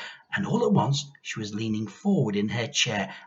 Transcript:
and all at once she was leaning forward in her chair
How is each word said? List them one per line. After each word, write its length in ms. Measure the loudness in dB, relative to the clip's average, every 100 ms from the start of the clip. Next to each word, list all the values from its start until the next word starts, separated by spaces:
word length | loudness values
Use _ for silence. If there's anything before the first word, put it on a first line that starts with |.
| -14 -16 -8
and 120 | -4 0
all 200 | 2 4
at 60 |
once 340 | 4 4 0 -2 -12
she 180 | -10 -8
was 140 | -6
leaning 320 | -4 -2 -2 -2
forward 500 | -4 2 2 2 2
in 140 | 0
her 160 | 0 -2
chair 480 | 0 0 0 -4 -8